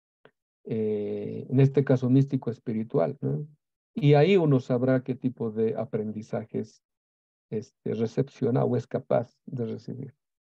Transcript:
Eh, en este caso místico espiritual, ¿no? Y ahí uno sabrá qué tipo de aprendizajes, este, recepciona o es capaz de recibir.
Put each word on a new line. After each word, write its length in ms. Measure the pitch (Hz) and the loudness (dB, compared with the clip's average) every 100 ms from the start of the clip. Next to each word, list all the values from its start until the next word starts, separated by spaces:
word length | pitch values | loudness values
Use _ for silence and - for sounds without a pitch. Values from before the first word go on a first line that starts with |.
| _ _ - _ _ _ - | _ _ -20 _ _ _ -6
Eh, 840 | 110 107 104 104 104 104 110 - | -4 -2 -2 -4 -6 -8 -10 0
en 100 | 127 | 4
este 240 | 135 143 135 | 4 4 2
caso 240 | 123 127 | 2 4
místico 420 | 135 135 135 120 | 4 4 0 -4
espiritual, 680 | 110 - 110 110 151 160 - | -6 -6 -6 -2 0 -2 -2
¿no? 260 | 135 151 151 _ _ _ _ | -6 -6 -8 _ _ _ _
Y 220 | - 143 147 | 0 4 6
ahí 220 | 165 196 | 6 4
uno 220 | 156 131 | 4 2
sabrá 420 | - 123 131 131 | 2 0 2 0
qué 120 | 123 123 | 0 -4
tipo 340 | 131 - 117 | -4 -4 -4
de 260 | 107 113 110 | 0 -2 -2
aprendizajes, 1040 | 113 110 107 107 110 110 110 113 - _ _ _ _ _ _ _ - | -4 -4 -6 -8 -8 -8 -6 -8 -8 _ _ _ _ _ _ _ -10
este, 440 | 110 - _ - | -8 -8 _ -6
recepciona 720 | 107 113 - 139 - 120 131 120 | -4 -2 -2 -4 -2 -2 0 0
o 100 | 120 | -2
es 100 | - | -4
capaz 520 | - - 127 113 _ - | -8 -2 -2 -2 _ -12
de 200 | 123 113 | -8 -8
recibir. 480 | 110 - - - - _ _ | -8 -12 -12 -14 -16 _ _